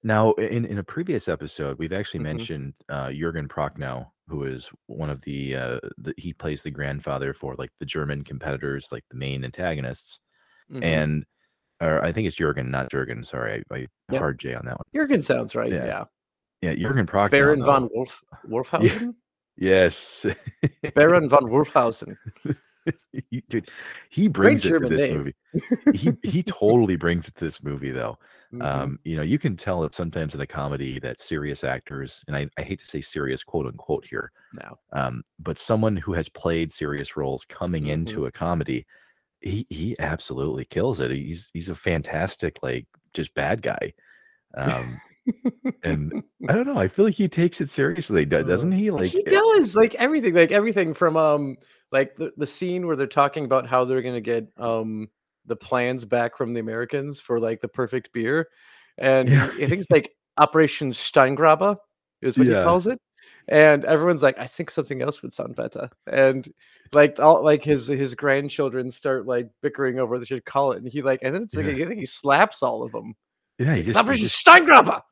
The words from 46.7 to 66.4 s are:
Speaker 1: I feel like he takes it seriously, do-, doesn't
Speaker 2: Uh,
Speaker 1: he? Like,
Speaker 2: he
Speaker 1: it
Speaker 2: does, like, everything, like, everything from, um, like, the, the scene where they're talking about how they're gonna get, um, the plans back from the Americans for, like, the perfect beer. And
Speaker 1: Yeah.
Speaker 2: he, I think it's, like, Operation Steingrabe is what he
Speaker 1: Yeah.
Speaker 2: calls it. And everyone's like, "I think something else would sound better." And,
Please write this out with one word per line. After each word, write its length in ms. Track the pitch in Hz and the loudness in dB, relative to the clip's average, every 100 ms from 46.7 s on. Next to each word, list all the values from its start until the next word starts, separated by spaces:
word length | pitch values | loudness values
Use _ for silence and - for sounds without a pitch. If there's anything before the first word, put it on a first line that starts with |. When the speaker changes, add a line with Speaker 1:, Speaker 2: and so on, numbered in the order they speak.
| 269 | 0
Speaker 1:
I 100 | 190 | 0
feel 160 | - | 2
like 100 | 214 | 2
he 140 | - 190 | 2 0
takes 320 | - 170 - | 2 0 0
it 80 | 143 | -6
seriously, 560 | - - 175 - 98 | 0 -2 -2 0 2
do-, 200 | 73 78 | 4 2
doesn't 280 | - 90 160 | 2 0 2
Speaker 2:
Uh, 40 | 190 | 0
Speaker 1:
he? 140 | 214 | 0
Like, 200 | 180 185 | 0 0
Speaker 2:
he 80 | 370 | 0
Speaker 1:
it 80 | 415 | 4
Speaker 2:
does, 500 | 392 453 427 247 190 | 6 6 6 4 4
like, 180 | 226 - | 4 4
everything, 360 | 247 311 226 | 0 2 2
like, 180 | 175 165 | 6 6
everything 420 | 202 220 202 170 | 6 2 0 0
from, 240 | 151 170 160 | 2 2 4
um, 400 | 156 147 139 127 _ _ _ | 4 4 0 -8 _ _ _
like, 260 | 135 139 - | 0 0 -4
the, 160 | 156 - | -10 -6
the 100 | 147 | -8
scene 400 | - 185 180 175 | -6 -4 -4 -2
where 100 | 147 | -2
they're 100 | 135 | 0
talking 400 | - 143 156 135 | 2 2 2 0
about 200 | 131 123 | 0 2
how 160 | 127 | 0
they're 200 | 127 131 | 2 -2
gonna 180 | 123 123 | -2 -6
get, 260 | 107 117 110 - | -2 -4 -4 -8
um, 500 | 120 113 110 110 107 _ _ _ - | -4 -2 -4 -8 -12 _ _ _ -10
the 100 | 113 | -10
plans 480 | - 127 123 127 | -2 -2 -2 -4
back 320 | 110 120 120 - | -2 0 0 -4
from 160 | 120 | -6
the 80 | 120 | -4
Americans 580 | 110 113 120 143 139 139 | -6 -6 -6 -6 -8 -12
for, 220 | - 117 | -4 -2
like, 220 | 113 113 | -2 -4
the 60 | 110 | -8
perfect 440 | - 123 127 - | -6 -4 -4 -6
beer. 360 | 123 113 151 165 _ _ - _ - | -6 -2 -2 -4 _ _ -20 _ -2
And 280 | 135 131 123 | 4 4 6
Speaker 1:
Yeah. 200 | 139 120 | 4 4
Speaker 2:
he, 120 | - | -2
I 40 | 143 | -2
think 120 | 180 | -2
it's, 100 | 190 | 4
like, 240 | 160 - _ _ - | 4 4 _ _ 4
Operation 560 | 151 160 156 - 143 | 4 6 2 2 -6
Steingrabe 840 | 117 - 147 131 139 160 156 196 202 _ _ _ _ | -6 0 4 4 6 6 6 2 -2 _ _ _ _
is 160 | 131 123 | -2 4
what 100 | 254 | 6
he 60 | |
Speaker 1:
Yeah. 100 | 196 | 6
Speaker 2:
calls 220 | 180 180 185 | 4 4 2
it. 140 | 254 _ _ _ _ - | -4 _ _ _ _ 2
And 380 | 151 156 147 - | 8 8 8 4
everyone's 360 | 156 170 165 | 2 2 4
like, 140 | 139 131 | 4 2
"I 80 | 127 | -10
think 240 | - 170 | -10 -6
something 300 | - 135 131 | -6 -6 -4
else 220 | 131 147 | -4 -6
would 100 | 120 | -14
sound 240 | - - 123 | -10 -10 -6
better." 320 | 123 - 127 _ - | -8 -8 -14 _ -4
And, 400 | 127 135 135 | 4 6 4